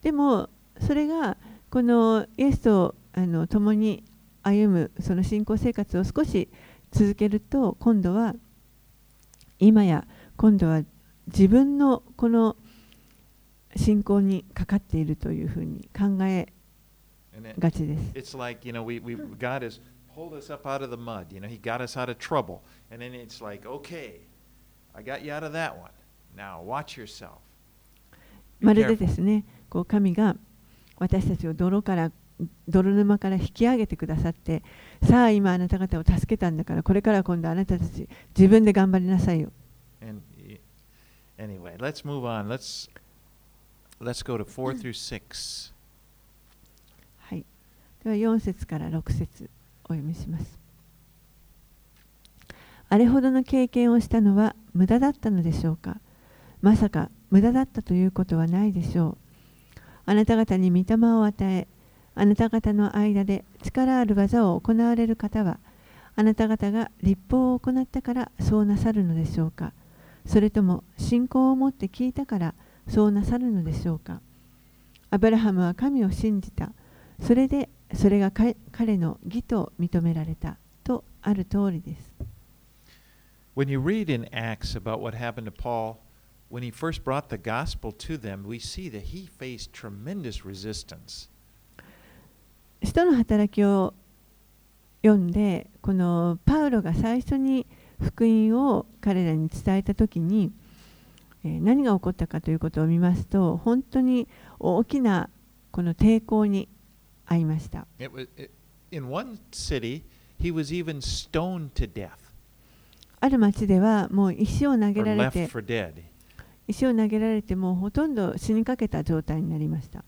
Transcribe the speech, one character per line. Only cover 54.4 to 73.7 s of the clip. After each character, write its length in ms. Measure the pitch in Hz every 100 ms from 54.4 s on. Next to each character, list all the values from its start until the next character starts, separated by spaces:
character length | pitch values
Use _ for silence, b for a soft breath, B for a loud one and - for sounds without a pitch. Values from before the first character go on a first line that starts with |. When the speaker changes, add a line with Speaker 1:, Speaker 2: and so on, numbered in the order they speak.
| 220 - -
Speaker 1:
無 140 | 175 185
駄 120 | 233
だ 100 | 277
っ 40 |
た 180 | 277 220
の 100 | 190
で 100 | 165
し 120 | - 160
ょ 40 |
う 60 | 160
か？ 200 | - 190 b b b b b b
ま 140 | 196 220
さ 140 | 208
か 200 | 156 165 - _
無 120 | 196
駄 100 | 220
だ 120 | 254
っ 40 | 262
た 140 | -
と 120 | -
い 120 | 180 185
う 60 |
こ 140 | 185 185
と 120 | 165
は 100 | 165
な 180 | 180 214
い 60 |
で 100 | 180
し 140 | 170 175
ょ 100 | 160
う。 80 | - _ b b b b b b b -
あ 80 |
な 120 | 208 220
た 100 | 226
方 220 | 226 190
に 120 | 185
御 140 | 175 185
霊 80 | 226 233
を 120 | 226 214
与 180 | 208 190
え、 160 | 185 - b b b b
あ 120 | - 202
な 100 | 208
た 140 | 226
方 240 | 226 214
の 220 | 208 208 208
間 300 | 208 202 196
で 180 | 196 - -
力 380 | - - 262 254
あ 60 | 233
る 100 | 202
技 320 | 196 233 202
を 120 | 170
行 140 | - 226
わ 200 | 233 233
れ 100 | 233
る 100 | 226
方 280 | 208 220
は、 160 | 196 - b b b b b -
あ 80 |
な 100 | 220
た 140 | 214 220
方 240 | 220 202
が 180 | 214 226 -
律 180 | 180 190 -
法 260 | 254 254 247
を 40 |
行 220 | - 254
っ 40 | 262
た 160 | 262
か 120 | -
ら 180 | 247 240 -
そ 200 | - 214
う 60 | 208
な 120 | 202
さ 140 | 226
る 120 | 214
の 100 | 180 160
で 100 | 160
し 140 | -
ょ 60 | 160
う 40 |
か？ 220 | - 147 - b b b b -
そ 140 | 208
れ 100 | 214
と 140 | 208
も 200 | 190 180 - -
信 300 | - 240 254
仰 240 | 262 262
を 40 | 262
持 140 | 269
っ 20 |
て 160 | - 190
聞 200 | - 254
い 60 |
た 120 | 254 277
か 140 | 202
ら 160 | 165 - b b -
そ 180 | 214 208
う 60 |
な 120 | 202
さ 140 | 208 240
る 140 | 247
の 120 | 202
で 100 | 160